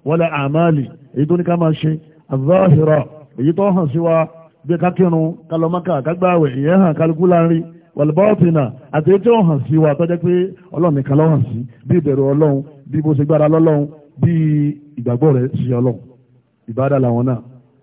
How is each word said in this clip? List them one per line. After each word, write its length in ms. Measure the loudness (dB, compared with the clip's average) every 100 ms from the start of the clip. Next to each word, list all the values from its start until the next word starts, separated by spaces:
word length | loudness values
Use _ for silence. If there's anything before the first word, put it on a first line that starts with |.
wala 220 | -4 -2 -2
a'mali, 540 | -2 -2 0 2 0 -2 -10 -10
èyí 120 | -4 -2
tó 80 | -2
ní 80 |
ká 120 | 0 0
máa 140 | 0
ṣe, 200 | 0 -2 -4 -8 -20 -8
az-zahira, 720 | -4 0 2 4 4 4 0 -2 -12 -18 -6
èyí 140 | -2
tó 100 | 0 0
hàn 160 | 0 -2
sí 100 | -2
wa, 160 | 0 0 -2 -8 -20 _
bí 120 | -6 -2
ká 120 | -2
kírun, 440 | 0 0 2 -2 -6 -8
ká 80 | -4
lọ 100 | -2
Mákà, 320 | -2 -4 -4
ká 120 | -4
gbààwẹ̀, 380 | -2 0 2 0 0
ìyẹn 240 | 0 2
hàn 120 | 2 2
kálukú 300 | -2 0 2
láàrin, 360 | 4 2 0 -4 -14 _
wal 180 | -4 0
batina, 520 | 2 2 2 2 2 -2 -6 -8
àti 220 | -4 2
èyí 80 | 2
tó 220 | 2 2
hàn 160 | 2 0
sí 120 | 0 0
wa 160 | 2 0
tó 100 | -2
jẹ́ 120 | -2
pé 160 | -2 -2 -2 -8 -12
Ọlọ́run 260 | -4 0 0
nìkan 220 | 0 2
ló 80 | 2
hàn 140 | 2
sí, 140 | -2 -6 -10 -10 -2
bí 100 | 0
ìbẹ̀rù 260 | 0 0
Ọlọ́run, 400 | 0 2 2 0 -4 -16 -10
bí 160 | -4
bó 100 | -2
ṣe 100 | 0 0
gbára 220 | 2 2
lọ́lọ́run, 400 | 2 2 2 -2 -8 -20 -4
bí 140 | -2 0 0 0 -2 -4 -12 -10
ìgbàgbọ́ 380 | -4 0 2
rẹ̀ 140 | 2 0
sí 200 | -4 -4
Ọlọ́run. 260 | -2 -2 -4 -10 -20 _ _ _ _ -12
Ìbádà 320 | -4 -2 0
làwọn 260 | 0 0 -2
náà. 120 | -4 -8 -20 _ _